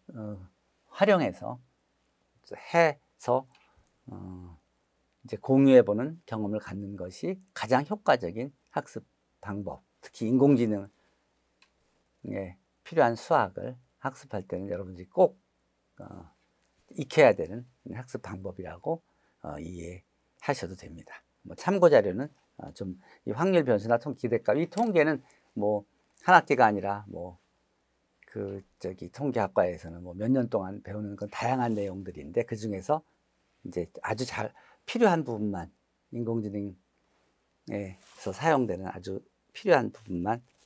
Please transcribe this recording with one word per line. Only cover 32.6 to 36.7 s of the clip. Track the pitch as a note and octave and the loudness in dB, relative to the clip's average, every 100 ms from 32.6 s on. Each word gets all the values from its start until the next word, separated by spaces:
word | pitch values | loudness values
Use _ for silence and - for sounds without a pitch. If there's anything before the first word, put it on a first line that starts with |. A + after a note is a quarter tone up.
| A2 F#2+ F#2+ D3+ _ _ _ _ _ _ | -6 -6 -2 -4 _ _ _ _ _ _
이제 | - F2 E2 - | -10 -6 -8 -8
아주 | - A2 B2 | -6 -4 -4
잘 | - A2 _ _ _ - | -6 -8 _ _ _ -8
필요한 | A#3 A3 E3 | 2 4 4
부분만, | C3 A2 G#2+ F#2+ E2 _ _ _ - | -2 -4 -4 -4 -10 _ _ _ -12
인공지능에서 | A#2+ A2+ A#2 G#2 G2+ G2+ | -6 -4 -2 -4 -6 -8